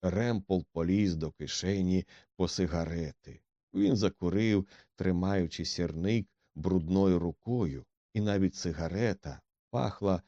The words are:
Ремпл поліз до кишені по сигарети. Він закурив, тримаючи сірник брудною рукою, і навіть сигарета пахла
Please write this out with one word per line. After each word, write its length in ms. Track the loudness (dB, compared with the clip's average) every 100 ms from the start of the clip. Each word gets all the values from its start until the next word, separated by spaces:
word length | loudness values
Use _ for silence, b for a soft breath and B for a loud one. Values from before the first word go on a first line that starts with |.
Ремпл 580 | -2 0 0 -2 0 -2 0
поліз 440 | -2 2 2 2
до 160 | 0 -6
кишені 760 | -8 -8 -4 -2 0 2 0 B B B
по 120 | -4 -2
сигарети. 920 | 0 -2 -2 -4 -4 -6 -10 -20 -20 _ _ _
Він 220 | 0 2
закурив, 720 | 4 0 0 0 2 2 2 0 B B
тримаючи 720 | -4 0 0 2 0 -2 -4
сірник 640 | -6 -4 -4 -2 0 0 -2 _ _
брудною 640 | -6 0 0 2 4 4 4
рукою, 640 | 0 -4 -4 -2 -2 -4 -12 _ _
і 80 | -2
навіть 340 | 0 2 2
сигарета 840 | 0 -6 -4 -4 -2 -2 -2 -8 -14 _ _ _
пахла 520 | -4 -4 -2 0 0